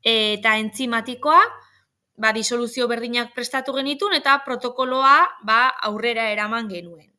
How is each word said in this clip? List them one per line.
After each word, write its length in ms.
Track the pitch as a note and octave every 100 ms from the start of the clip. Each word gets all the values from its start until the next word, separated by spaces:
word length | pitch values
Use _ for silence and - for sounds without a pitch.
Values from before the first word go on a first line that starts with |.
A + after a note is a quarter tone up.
e, 120 | A3+ A3+ G#3+ G#3
eta 180 | A3 G#3+
entzimatikoa, 840 | A3 - B3+ A#3 A3+ B3 D4 E4 A4+ - _ _ _ _ _ -
ba, 140 | A3
disoluzio 560 | A3 G#3+ A#3+ A#3+ B3 A#3+
berdinak 480 | A#3 A#3 A#3+ A#3+ -
prestatu 400 | - C4+ C4 C4
genituen 400 | C#4 C#4+ G4+ E4
eta 220 | C#4 C#4
protokoloa, 800 | C4+ B3 B3 B3 B3+ C4 C4+ C#4+ F4 -
ba, 180 | G#3 A3+ B3+ - G#3+
aurrera 400 | G#3+ A#3 A3+ A3+
eraman 400 | G#3+ G#3 A#3 A3
genuen. 400 | F3+ E3+ E3 _